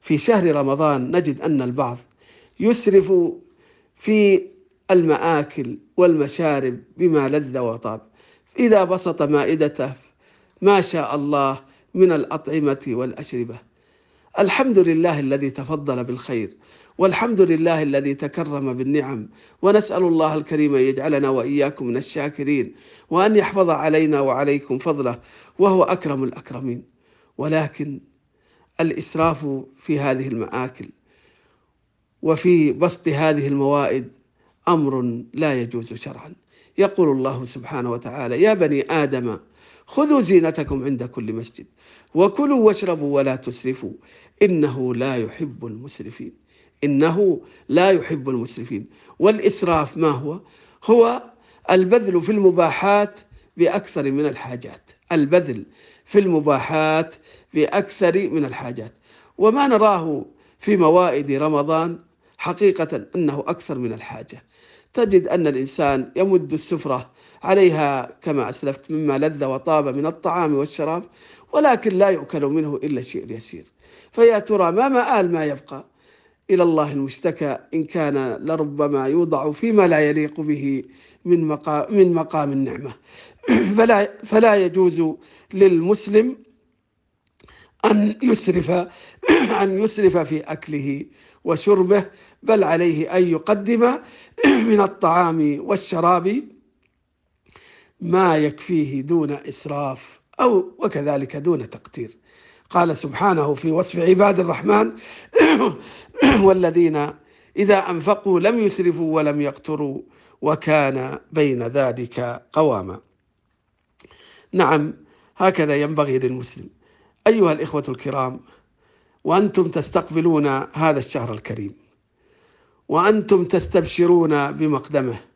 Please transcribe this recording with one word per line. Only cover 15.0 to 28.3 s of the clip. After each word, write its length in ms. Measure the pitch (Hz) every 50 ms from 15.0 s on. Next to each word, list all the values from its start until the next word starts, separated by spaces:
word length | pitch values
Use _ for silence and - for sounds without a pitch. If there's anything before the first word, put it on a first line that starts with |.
| 170 175 160 147
الذي 300 | 139 135 139 139 143 135
تفضل 540 | 127 - 127 123 156 147 143 143 127 123 120
بالخير، 540 | 123 127 120 - - 131 117 104 90 - _ _ _ - _ _ _ _
والحمد 440 | - 180 190 165 196 220 240 226 185
لله 420 | 185 165 165 156 160 170 165 156 151
الذي 300 | 143 139 139 139 143 139
تكرم 600 | 139 151 143 - 170 160 151 147 143 139 135 123
بالنعم، 560 | 127 131 135 143 151 135 135 139 113 107 - _ _ _ _ _ _
ونسأل 420 | - 196 208 208 202 - - 180 185
الله 320 | 175 165 160 160 156 156
الكريم 400 | 156 147 - 160 151 151 147 143
أن 60 | 131
يجعلنا 480 | 127 135 131 135 131 135 147 139 139 135
وإياكم 560 | 135 127 113 139 143 147 139 139 143 - 135
من 120 | 120 120
الشاكرين، 760 | 131 139 - - 156 143 147 147 - 143 139 147 135 113 - - - _ - - - _ _
وأن 260 | 156 175 190 214 214
يحفظ 340 | 208 180 - 180 196 185 170
علينا 500 | 156 143 147 156 156 156 160 151 151 143
وعليكم 600 | 139 135 123 131 143 143 143 143 143 - 131 127
فضله، 400 | - 175 151 143 131 123 120 - _ _ - - - _ _ -
وهو 240 | 190 202 190 185 -
أكرم 400 | - 185 185 - 156 139 131 135
الأكرمين. 600 | 123 - - - - 131 127 135 127 120 - - _ _ _ _ _ _ _ _ _ _
ولكن 600 | - 135 151 156 160 151 147 - - 147 147 139 - _ _ _ _ _ _